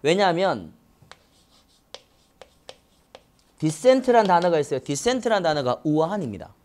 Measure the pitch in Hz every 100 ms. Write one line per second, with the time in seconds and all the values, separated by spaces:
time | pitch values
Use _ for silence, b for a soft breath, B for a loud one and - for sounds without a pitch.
0 | 139 180 196 170 190 123 80 - _ _
1 | _ - _ _ _ _ _ _ _ -
2 | _ _ _ _ - _ - - _ _
3 | _ - _ _ _ _ 156 156 247 262
4 | 262 233 202 175 180 165 143 135 - 143
5 | 233 254 233 214 170 151 123 123 156 151
6 | 160 208 139 95 78 _